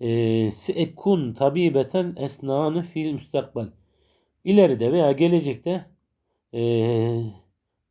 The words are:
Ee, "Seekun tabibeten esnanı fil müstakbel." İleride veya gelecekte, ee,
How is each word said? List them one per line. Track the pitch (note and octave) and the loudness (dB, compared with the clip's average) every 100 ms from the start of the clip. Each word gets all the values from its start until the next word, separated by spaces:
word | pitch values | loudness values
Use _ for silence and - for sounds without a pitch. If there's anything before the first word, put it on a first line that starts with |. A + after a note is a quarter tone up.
Ee, | A#2+ A#2 A2+ A2+ A2 | -2 0 2 2 0
"Seekun | - - - E3 - G3 F#3 B2+ | -2 -6 -4 -4 -2 0 0 0
tabibeten | A2+ C#3 D#3 F3 C#3 C3 F#3 F3+ E3+ | 0 0 2 2 0 0 -2 -4 -6
esnanı | C#3 - C3+ C#3 D#3 E3 | -10 -8 -4 -2 -2 -4
fil | F3 D#3+ D#3 | -6 -6 -6
müstakbel." | C3+ - C#3+ C#3 A#2+ G#2+ - _ _ _ _ _ _ | -8 -4 -6 -4 -8 -10 -12 _ _ _ _ _ _
İleride | F3+ G3+ F3 A#2+ A#2 | 2 4 6 4 2
veya | E3+ D3 | 2 2
gelecekte, | C3+ E3+ E3+ C#3 A#2+ E3+ F3+ - _ _ _ _ _ _ | 4 4 2 0 -6 -6 -6 -8 _ _ _ _ _ _
ee, | A#2 A#2 A#2 A2+ A#2 A2+ A#2 A#2 G2 _ _ _ _ _ | -4 0 2 2 0 0 -2 -6 -12 _ _ _ _ _